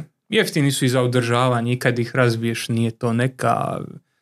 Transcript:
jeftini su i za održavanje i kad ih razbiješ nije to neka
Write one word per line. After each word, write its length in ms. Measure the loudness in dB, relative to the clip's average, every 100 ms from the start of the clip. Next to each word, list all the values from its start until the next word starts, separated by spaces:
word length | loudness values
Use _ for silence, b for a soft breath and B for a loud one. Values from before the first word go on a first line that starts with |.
| -6 _ -4
jeftini 440 | 0 0 2 0
su 120 | 2
i 40 | 0
za 140 | 2
održavanje 720 | 2 2 2 2 2 0 0
i 60 | -2
kad 200 | 0 -2
ih 180 | -2 2
razbiješ 520 | 2 2 -2 -4 -2
nije 220 | 0 -2
to 220 | -2 -2
neka 680 | 0 0 0 0 0 -2 -6 -8 -14 -20 _